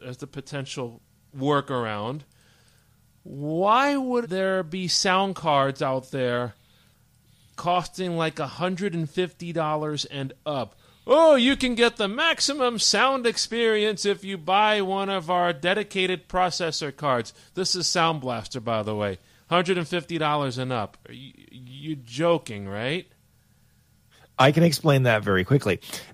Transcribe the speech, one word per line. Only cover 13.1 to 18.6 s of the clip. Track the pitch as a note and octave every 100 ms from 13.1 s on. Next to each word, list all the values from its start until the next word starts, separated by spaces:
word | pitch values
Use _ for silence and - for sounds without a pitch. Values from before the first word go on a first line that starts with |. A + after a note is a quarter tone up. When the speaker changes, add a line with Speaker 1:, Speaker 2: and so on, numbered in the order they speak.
| C4+ A#3+
Speaker 1:
experience | - - A3+ A#3 G#3+ G#3+ G#3
if | G3+ G3
you | F#3+ F#3+
buy | D3+ G3 G#3+ G#3+
one | F#3+ G3 G3
of | G3 D#3+
our | F3+ F3
dedicated | D#3+ F3 G#3 G3+ G3 F#3 F#3 -
processor | F#3 F#3 - E3+ - D3+ C#3
cards." | D3+ B2 A2+ - -
This | - F#3
is | F#3 -
Sound | F3+ E3 D#3
Blaster, | B2+ A#2 - C3